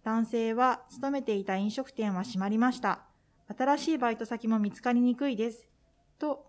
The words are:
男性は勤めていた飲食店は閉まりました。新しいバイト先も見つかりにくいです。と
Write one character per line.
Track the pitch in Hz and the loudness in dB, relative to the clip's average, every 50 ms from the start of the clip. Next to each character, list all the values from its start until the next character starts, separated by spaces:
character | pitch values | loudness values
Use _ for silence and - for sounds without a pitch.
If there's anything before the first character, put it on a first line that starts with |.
| - | -6
男 | 220 220 226 226 | -2 0 0 0
性 | 226 247 233 226 226 226 | 0 0 0 0 0 2
は | 240 254 262 - - - - | 2 2 2 2 0 -6 -14
勤 | - 240 277 269 | -10 -6 -4 -2
め | 285 277 269 | -2 -2 -2
て | - 208 | 0 -2
い | 196 196 | 0 0
た | - 190 | -2 -2
飲 | 190 202 214 | 0 0 -2
食 | 214 269 262 - | -2 -4 -6 -6
店 | - - 220 208 190 | -6 -4 -2 -2 -2
は | 180 | -2
閉 | 190 - - 185 | -4 -4 -4 -2
ま | 190 | -2
り | 202 214 226 | 0 2 2
ま | 240 254 | 2 2
し | 247 - | 2 0
た。 | - 202 - - - _ _ _ _ _ _ _ _ - 208 | -2 -2 -2 -2 -6 _ _ _ _ _ _ _ _ -10 -4
新 | - 254 277 285 294 | 0 2 2 2 2
し | 294 330 320 | 2 0 0
い | |
バ | 254 247 233 | 2 2 0
イ | 226 | 0
ト | 233 226 | -2 -4
先 | - 233 226 - | -6 -6 -4 0
も | 220 226 220 | 0 2 2
見 | 208 208 | 2 0
つ | - - | -2 -2
か | - 247 240 | 0 2 4
り | 240 | 4
に | 247 247 240 | 4 4 4
く | - 285 277 | 2 0 -2
い | 240 | 0
で | 202 226 233 | -2 -2 -4
す。 | 226 - - _ _ _ _ _ _ _ _ _ _ - | -6 -8 -16 _ _ _ _ _ _ _ _ _ _ -6
と | 302 302 277 294 - | -4 -4 -4 -6 -8